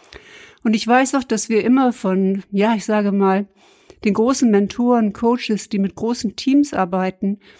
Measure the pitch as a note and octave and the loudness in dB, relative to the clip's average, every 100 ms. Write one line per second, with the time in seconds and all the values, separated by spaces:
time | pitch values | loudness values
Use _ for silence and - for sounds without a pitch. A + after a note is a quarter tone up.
0 | - - - - - _ A3+ A3 A3 B3 | -20 -20 -20 -20 -20 _ -2 0 2 2
1 | C4+ C#4 B3 A3 - G#3+ A3+ C4 B3+ A#3 | 2 -2 -2 -4 0 0 2 2 2 0
2 | F#3+ F#3 F#3+ G3 - G3+ G#3+ A3 G3+ G#3+ | -2 0 0 -2 -4 0 0 0 0 -2
3 | G3+ G3 G3 F#3+ G3 _ _ _ - - | 0 2 2 0 -2 _ _ _ -20 -4
4 | G#3+ G3 A#3 C4 A#3+ G3+ G3+ - A#3+ A#3+ | -2 0 0 2 2 2 0 -2 2 2
5 | G#3 G3+ A#3 B3 - G#3 - G3+ G3 - | 0 0 0 0 -2 -4 -4 -4 -4 -4
6 | A3 A#3+ G#3 - C4 C#4 D4 - F#3 F#3 | -6 -4 -6 -4 0 2 2 -2 -2 -2
7 | F#3 F#3 G3 G#3 - | -4 -4 -6 -6 -12